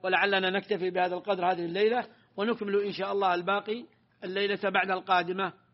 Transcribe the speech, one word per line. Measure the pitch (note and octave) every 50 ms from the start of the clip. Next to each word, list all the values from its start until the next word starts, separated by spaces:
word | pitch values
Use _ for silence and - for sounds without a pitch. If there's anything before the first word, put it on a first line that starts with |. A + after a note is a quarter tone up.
| -
ولعلنا | F#3 F#3 E3+ F3+ G3+ G3+ F#3+ F#3+ F#3
نكتفي | F#3 G3+ G3 - G#3+ F3+ F3 F#3
بهذا | F3+ F#3 F3+ F3+ F3+
القدر | F3+ F3 G#3 G3+ F#3 F3 F3+
هذه | F#3 E3+ E3+
الليلة، | E3+ E3+ F#3+ G#3 A3 A#3 B3 A3 - - _ _ _ _
ونكمل | - G3+ A3 A#3 A3+ A3 G3+ G3 G3+ G3+
إن | G3+ F#3+
شاء | - F#3+ G3 G3+
الله | G3+ G3 F#3+ F3+
الباقي | F3 F3 F3+ G3 G3+ G3+ - G#3+ A#3+ - - _ _ _ _ _ _ -
الليلة | F#3+ F#3 G3 G3+ G3+ G3+ G3 G#3 G3+
بعد | F#3 G3 F3+ F#3+
القادمة. | F#3+ F#3 F3+ - F#3+ F3+ F3 E3+ F#3 F#3+ G3 F3+ D#3 _ _ _